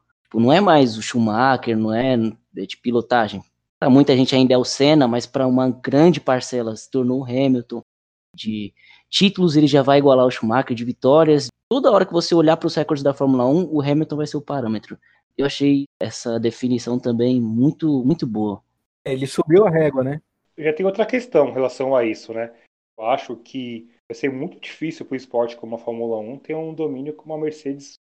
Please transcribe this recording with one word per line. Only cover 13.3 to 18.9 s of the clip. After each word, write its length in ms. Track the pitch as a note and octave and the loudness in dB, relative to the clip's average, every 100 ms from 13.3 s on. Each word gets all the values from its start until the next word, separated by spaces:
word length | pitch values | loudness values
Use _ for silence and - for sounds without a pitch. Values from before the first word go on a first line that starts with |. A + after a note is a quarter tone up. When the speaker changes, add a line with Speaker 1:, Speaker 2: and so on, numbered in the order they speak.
| B2+ B2 | 2 2
Speaker 1:
um, 200 | D#3 E3 | 0 0
o 80 | D3+ | -2
Hamilton 360 | C#3+ D3 D#3 D3 | 0 -2 -2 -6
vai 100 | D3+ | -6
ser 100 | D3+ | -8
o 40 | |
parâmetro. 580 | - C#3+ A2+ A2 - - _ _ _ - | -8 -6 -6 -6 -10 -20 _ _ _ -6
Eu 120 | C#3 | -6
achei 380 | - C#3+ C#3+ C#3 - | 0 2 2 -2 -8
essa 400 | A2 - A#2+ A#2 | -10 -8 -6 -2
definição 600 | A2+ - B2 B2 B2 B2 | -2 -4 -4 -4 -4 -4
também 420 | B2 A#2 B2 B2+ | -2 0 0 0
muito, 600 | A2+ A2+ C#3 - D#3 C#3 B2 | 0 0 0 0 -2 0 0
muito 220 | E3+ C3+ | -2 -4
boa. 340 | G#2+ G#2 G2 _ _ _ | -4 -6 -6 _ _ _